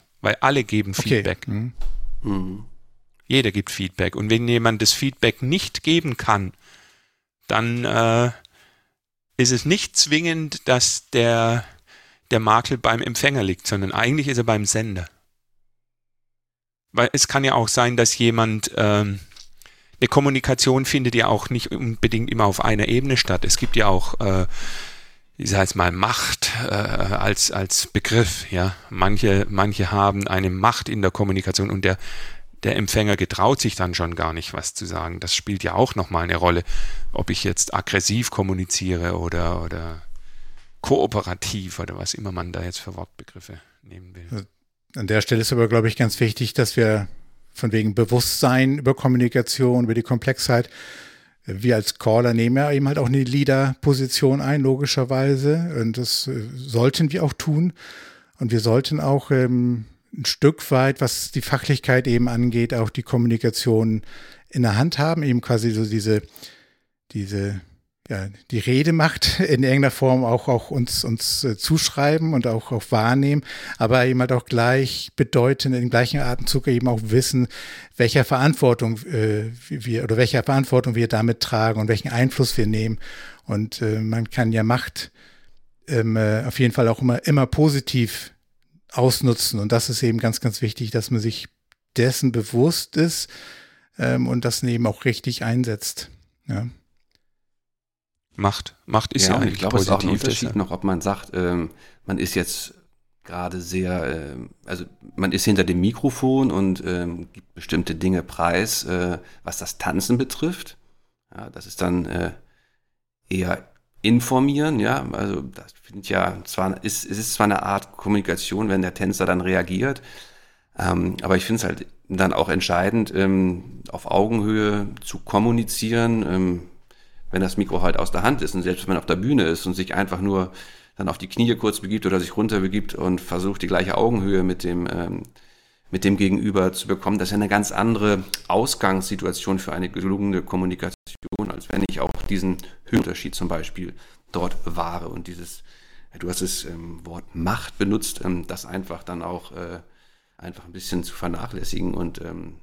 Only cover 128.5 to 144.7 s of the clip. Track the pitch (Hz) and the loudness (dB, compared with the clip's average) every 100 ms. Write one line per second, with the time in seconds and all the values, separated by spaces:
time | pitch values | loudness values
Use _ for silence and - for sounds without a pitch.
128.5 | 95 87 92 92 87 - 87 113 139 82 | -4 -4 -4 -2 -2 0 -2 2 2 2
129.5 | 85 92 92 92 92 95 90 98 95 90 | 0 -4 -4 -4 -4 -4 -2 0 0 -2
130.5 | - - - _ - 92 80 92 - 120 | -8 -20 -20 _ -8 -6 -6 -8 0 0
131.5 | 113 110 - 95 107 95 95 85 - 110 | 2 0 -2 -4 -2 0 0 0 -2 0
132.5 | 104 95 101 101 - 92 87 - 87 95 | 0 0 -2 -4 -4 -2 -2 -2 -4 -2
133.5 | 98 87 90 92 - 113 113 98 95 92 | -4 0 0 0 2 2 2 2 2 0
134.5 | 87 90 87 87 85 87 90 - _ _ | -2 -4 -4 -4 -4 -6 -8 -12 _ _
135.5 | _ _ _ _ 92 98 98 98 98 104 | _ _ _ _ -2 0 2 2 2 0
136.5 | 95 92 92 - 95 95 104 92 104 101 | 2 0 -2 -4 -2 0 -2 0 0 2
137.5 | 104 101 - 110 110 107 98 98 - - | 0 0 -2 0 2 2 0 -2 -10 -2
138.5 | 95 127 - 98 95 92 98 90 90 - | 0 0 0 0 0 -2 -4 -4 -4 -4
139.5 | 95 - 90 92 - 95 98 101 92 85 | -4 -4 -6 -6 -4 -4 -2 0 -2 -2
140.5 | 92 90 90 90 - - - - 95 104 | -2 -2 -4 -8 -10 -18 -18 -10 -6 -6
141.5 | - - 101 98 - - - - 98 92 | -8 -6 -4 -2 -2 -4 -4 -4 -2 -2
142.5 | 90 - - - - - 85 - - 90 | -4 -8 -18 -2 -2 0 -6 -10 -6 -4
143.5 | 85 82 - 90 - - - _ 87 87 | -4 -6 -10 -10 -12 -20 -20 _ -4 -2
144.5 | - 85 | -2 -2